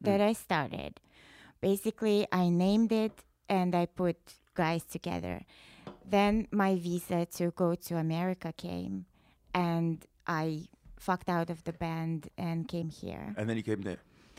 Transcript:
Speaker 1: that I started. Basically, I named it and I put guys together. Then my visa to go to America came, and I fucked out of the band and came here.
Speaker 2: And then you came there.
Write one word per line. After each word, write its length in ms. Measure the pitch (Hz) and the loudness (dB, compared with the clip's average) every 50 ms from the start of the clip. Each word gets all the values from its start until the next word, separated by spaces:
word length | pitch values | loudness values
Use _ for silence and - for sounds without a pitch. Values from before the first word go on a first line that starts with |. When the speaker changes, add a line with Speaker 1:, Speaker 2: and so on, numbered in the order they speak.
Speaker 1:
that 180 | - 208 196 196 | 0 2 4 4
I 140 | 202 214 226 | 4 2 2
started. 680 | - - - 180 156 135 - - - 71 - - - _ _ _ - - - - - - - - _ | 0 -2 -2 0 0 0 -2 -4 -8 -8 -10 -12 -16 _ _ _ -20 -20 -20 -20 -20 -20 -20 -8 _
Basically, 640 | - 190 196 202 - 220 214 - 226 214 208 202 202 - | 2 2 2 2 0 -4 -4 0 2 4 4 4 2 2
I 180 | 185 185 180 175 | 2 2 4 4
named 420 | 175 175 180 196 208 220 226 208 | 4 4 4 6 6 4 4 4
it 320 | 226 220 220 220 220 - - _ _ _ _ - | 2 2 0 -2 -4 -8 -20 _ _ _ _ 0
and 260 | 202 185 180 180 175 | 0 2 2 2 2
I 100 | 175 175 | 2 2
put 320 | 170 _ - 180 175 170 - _ - - _ _ _ - | 0 _ 0 0 0 0 -2 _ -20 -20 _ _ _ -2
guys 280 | - 170 160 165 165 - | 0 0 0 0 -2 -4
together. 600 | - - 160 - 175 175 170 175 90 87 - - - - - - - - - - - - - - | -6 -8 -8 -6 -6 -6 -4 -4 -6 -6 -8 -10 -14 -20 -20 -20 -20 -20 -20 -18 -18 -18 -18 -4
Then 440 | 190 208 196 202 208 208 220 - - | 0 2 4 4 4 4 2 0 0
my 240 | - 208 196 190 190 | 0 2 2 2 2
visa 500 | 180 170 175 175 175 - - 180 170 170 - - | 2 0 0 -2 -2 -2 0 0 0 0 -2 -2
to 140 | - 175 170 | -2 -2 -2
go 240 | - - 180 170 170 | 0 0 0 0 0
to 220 | - - - 170 | -2 -4 -4 -2
America 540 | 165 160 160 160 165 180 185 180 180 - 160 - | -2 0 0 0 0 0 -2 -2 -4 -6 -10 -10
came, 520 | - - 175 180 175 180 185 196 190 180 - _ _ _ _ _ _ _ - - | -8 -8 -8 -6 -6 -6 -6 -8 -8 -10 -12 _ _ _ _ _ _ _ -4 0
and 500 | 180 175 170 165 165 165 165 165 - - - _ _ - | 0 2 2 2 2 2 0 -2 -4 -8 -16 _ _ -6
I 380 | - 170 156 156 160 156 151 180 - _ _ - - - | -4 -2 -2 -2 -2 -4 -6 -8 -14 _ _ -20 -20 -20
fucked 320 | - - - 180 180 - - | -8 -4 -2 -2 -2 0 0
out 200 | 175 170 165 170 | 0 0 0 -2
of 120 | 170 160 - | -4 -8 -8
the 80 | 165 165 | -10 -8
band 560 | - 170 165 160 165 165 165 165 156 - - - | -6 -4 -4 -4 -2 -2 -2 -4 -4 -6 -10 -10
and 300 | - 180 170 165 165 160 | -6 -4 -4 -2 -4 -4
came 220 | - 175 170 165 160 | -4 -4 -4 -4 -6
here. 460 | - - - 90 80 - - 107 104 | -8 -10 -10 -10 -10 -10 -10 -8 -6
Speaker 2:
And 100 | 104 107 113 | -4 -2 -2
then 80 | 113 | -2
you 60 | 110 104 | -2 -2
came 180 | 110 107 98 | -2 -2 -2
there. 180 | 101 101 87 - - _ _ - - - - | -2 -4 -6 -8 -10 _ _ -20 -20 -20 -20